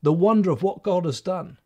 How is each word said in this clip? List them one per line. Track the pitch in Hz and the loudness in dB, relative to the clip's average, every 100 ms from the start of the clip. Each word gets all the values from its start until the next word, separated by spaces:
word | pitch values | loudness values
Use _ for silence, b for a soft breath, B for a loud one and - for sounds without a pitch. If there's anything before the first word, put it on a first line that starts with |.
the | 147 | 0
wonder | 165 202 220 185 | 2 4 4 2
of | 131 | 0
what | 190 - | -2 -4
God | 208 180 | -2 -2
has | 165 127 | -2 -6
done? | 190 185 - - | -6 -8 -8 -18